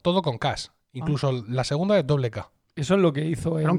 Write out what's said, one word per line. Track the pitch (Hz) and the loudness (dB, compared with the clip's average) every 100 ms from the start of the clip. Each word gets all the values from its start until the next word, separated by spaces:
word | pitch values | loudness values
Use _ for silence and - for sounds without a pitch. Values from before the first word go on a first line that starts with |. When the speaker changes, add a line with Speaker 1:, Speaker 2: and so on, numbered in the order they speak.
Speaker 1:
todo | 175 185 | -2 0
con | 156 117 | 0 -2
Ks. | 143 107 - _ _ | -2 -4 -8 _ _
Incluso | 127 156 143 143 | -8 -4 -2 0
Speaker 2:
Ah. | 127 107 | -2 -4
Speaker 1:
la | 123 123 | -4 -2
segunda | 147 190 208 | -2 2 2
es | 135 | 2
doble | 147 123 | 0 0
K. | 107 - _ _ | -4 -10 _ _
Speaker 3:
¿Eso | - 143 196 | -6 2 4
es | |
lo | 175 | 4
que | 139 156 | 2 -2
hizo | 160 165 165 | -2 -2 0
en, | 156 | 2